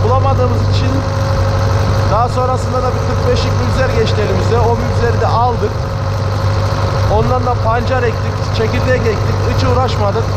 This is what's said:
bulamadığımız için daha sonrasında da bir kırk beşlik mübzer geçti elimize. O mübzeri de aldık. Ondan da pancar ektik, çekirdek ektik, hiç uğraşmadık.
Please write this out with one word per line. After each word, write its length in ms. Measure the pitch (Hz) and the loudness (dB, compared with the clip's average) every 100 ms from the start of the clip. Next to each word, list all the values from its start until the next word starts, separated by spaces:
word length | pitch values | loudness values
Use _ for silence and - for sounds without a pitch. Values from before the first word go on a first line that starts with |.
bulamadığımız 580 | 220 262 269 254 247 247 - | 2 2 2 2 0 0 0
için 200 | - - - - - - - - - - - - - - | 0 0 0 -2 -2 0 0 0 0 0 0 2 2 2
daha 160 | 208 247 | 2 2
sonrasında 500 | 247 254 254 247 254 | 0 0 0 -2 -2
da 40 | 254 | -2
bir 80 | 254 247 | -2 -2
kırk 140 | 247 247 | 0 0
beşlik 260 | 247 247 247 | 2 0 0
mübzer 280 | 247 - 262 233 | 0 0 0 2
geçti 200 | 220 202 | 0 0
elimize. 340 | 202 190 202 226 220 | 0 0 2 2 2
O 20 | 233 | 0
mübzeri 380 | - - 240 - | 0 0 0 2
de 60 | 208 | 2
aldık. 480 | 220 247 226 208 - - - - - - - - - - - - - - 208 | 2 0 0 -2 -2 -4 -4 -4 -2 -2 -2 0 0 0 0 0 0 2 2
Ondan 300 | 233 254 247 | 2 0 0
da 80 | 226 | 0
pancar 380 | 226 240 233 254 | 0 0 0 0
ektik, 320 | 240 - - - - - | 0 -2 -4 -2 -2 -2
çekirdek 440 | 226 240 254 247 233 | 0 0 0 0 0
ektik, 240 | 202 - - - | 0 -2 0 0
hiç 140 | 240 | 0
uğraşmadık. 600 | 254 247 262 - 202 220 208 | 0 0 0 0 0 0 -2